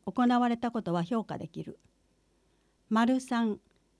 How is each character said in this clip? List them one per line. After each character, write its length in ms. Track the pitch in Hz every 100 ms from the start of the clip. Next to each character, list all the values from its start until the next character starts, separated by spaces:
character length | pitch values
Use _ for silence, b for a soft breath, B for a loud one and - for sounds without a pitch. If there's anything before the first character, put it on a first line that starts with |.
| -
行 180 | 190
わ 260 | 247 247 240
れ 80 | 233
た 140 | 240
こ 100 | 233
と 120 | 208
は 100 | 175
評 200 | 170 233
価 140 | 202 156
で 100 | 156
き 160 | 156
る。 140 | 156 - _ _ _ _ _ _ _ _ _ _ _
丸 300 | 220 233 262
三、 400 | 262 240 226 202 _ _ _